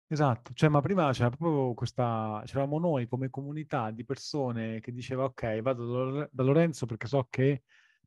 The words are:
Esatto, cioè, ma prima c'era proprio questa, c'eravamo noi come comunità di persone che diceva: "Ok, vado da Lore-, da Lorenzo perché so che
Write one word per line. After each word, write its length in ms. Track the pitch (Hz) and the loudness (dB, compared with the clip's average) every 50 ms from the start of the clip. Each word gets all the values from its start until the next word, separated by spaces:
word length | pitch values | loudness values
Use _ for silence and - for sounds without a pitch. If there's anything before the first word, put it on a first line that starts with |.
| _ _ | _ _
Esatto, 440 | 156 143 151 135 117 - - - | 0 2 4 4 2 0 -4 -12
cioè, 160 | - - 156 156 | 0 2 4 6
ma 120 | 147 143 | 6 4
prima 300 | 131 160 202 185 160 139 | 4 4 2 2 4 2
c'era 180 | 127 - 120 120 | 4 4 2 2
proprio 440 | 123 - 165 170 151 139 131 127 117 | 2 0 0 0 2 2 2 0 0
questa, 680 | - 123 123 - - 123 117 117 110 110 110 107 107 - | -4 -6 -4 -2 0 0 0 0 -2 -2 -2 -4 -6 -8
c'eravamo 340 | - - 135 139 139 147 156 | -4 -2 -2 0 0 0 0
noi 300 | 175 175 156 127 120 117 | 0 2 2 0 0 -2
come 200 | 127 123 135 131 | -2 -2 -2 -4
comunità 600 | - 139 139 139 147 156 151 - 156 135 113 110 | -4 -8 -8 -8 -8 -8 -6 -4 -2 -2 -2 -2
di 140 | 113 113 120 | -4 -8 -6
persone 760 | - 135 - - - - 147 135 123 117 117 113 113 113 110 | -6 -8 -8 -6 -6 -4 -2 -2 -2 -2 -2 -4 -4 -6 -6
che 120 | 110 - | -8 -10
diceva: 320 | 120 123 120 - 131 127 135 | -10 -10 -8 -6 -2 -2 -2
"Ok, 360 | 131 - - 123 113 107 110 | -2 -2 -4 -4 -2 -2 0
vado 240 | 113 135 131 120 120 | 0 -2 -2 -2 -4
da 60 | 120 | -4
Lore-, 360 | 123 127 131 131 135 143 147 - | -2 -2 -2 -2 -2 -4 -6 -6
da 120 | - 127 127 | -2 2 2
Lorenzo 420 | 131 139 160 170 170 143 - 135 | 4 4 4 4 2 0 -2 -6
perché 220 | 113 117 - - 110 | -6 -6 -6 -4 0
so 180 | 139 139 127 - | 0 0 0 0
che 360 | - - 131 139 143 127 - _ _ _ _ _ _ _ _ | 0 2 4 4 4 2 -4 _ _ _ _ _ _ _ _